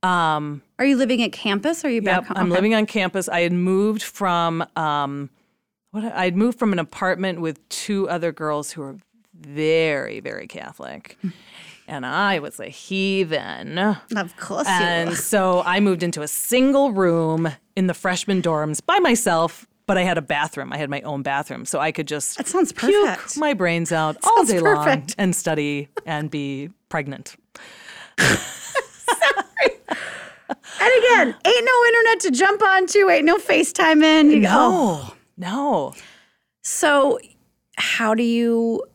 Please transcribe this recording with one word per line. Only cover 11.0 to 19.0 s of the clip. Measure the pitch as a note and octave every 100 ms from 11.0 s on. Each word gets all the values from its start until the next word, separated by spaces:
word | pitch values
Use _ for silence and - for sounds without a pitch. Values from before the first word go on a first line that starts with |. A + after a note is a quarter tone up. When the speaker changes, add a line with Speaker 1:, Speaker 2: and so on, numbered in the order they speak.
| - -
Speaker 2:
Hmm. | F#3 - - - - - -
Speaker 1:
And | D3 B2+
I | D3+ G3+ F#3
was | D3 -
a | G#2
heathen. | C#3+ - F#3+ F#3+ F#3+ E3+ D#3 - C#2 F2+ D#3+
Speaker 2:
Of | G#3 G3+ - G#3+ F3 -
course | - G3 G3
you |
Speaker 1:
And | F3+ E3+ E3+ E3+
Speaker 2:
were. | E3+
Speaker 1:
so | - G#3 F#3 F3+ F3
I | F#3
moved | G#3 F3
into | E3+ D#3+
a | D3
single | - - B3 C4 C#4 C#4
room | G3 F#3 E3 D#3+ D#3+ E3 C3+ _
in | - F#3
the |
freshman | E3+ F#3+ F3+ - F#3+
dorms | E3+ D#3 D#3 D3+
by | - F#4+